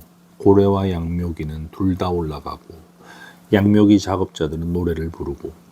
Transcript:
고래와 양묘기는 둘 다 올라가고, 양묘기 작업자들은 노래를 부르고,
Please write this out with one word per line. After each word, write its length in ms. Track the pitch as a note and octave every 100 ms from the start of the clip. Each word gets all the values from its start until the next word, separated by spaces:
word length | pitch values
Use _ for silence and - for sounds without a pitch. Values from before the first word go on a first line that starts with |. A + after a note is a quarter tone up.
| - _ _ _
고래와 520 | G2+ G2 G2 G2 G2
양묘기는 800 | E2+ E2 F2 E2+ D#2+ D2+ D#2 D#2
둘 260 | - F#2+ F2
다 140 | F2+
올라가고, 640 | F2 D#2+ C#2+ - - - - - _ - - - - _
양묘기 460 | G#2 G2+ G#2 G#2 G#2
작업자들은 720 | F#2 F#2+ F#2+ - D#2 D#2+ E2+
노래를 380 | F2 F2 D#2+ E2
부르고, 420 | - - - - - _